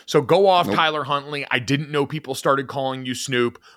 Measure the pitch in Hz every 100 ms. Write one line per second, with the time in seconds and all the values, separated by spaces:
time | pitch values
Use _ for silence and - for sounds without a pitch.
0 | - 156 123 170 196 180 175 180 160 151
1 | 131 143 143 147 135 131 110 143 147 147
2 | 143 156 131 131 160 135 131 139 135 131
3 | 127 123 - 123 120 - _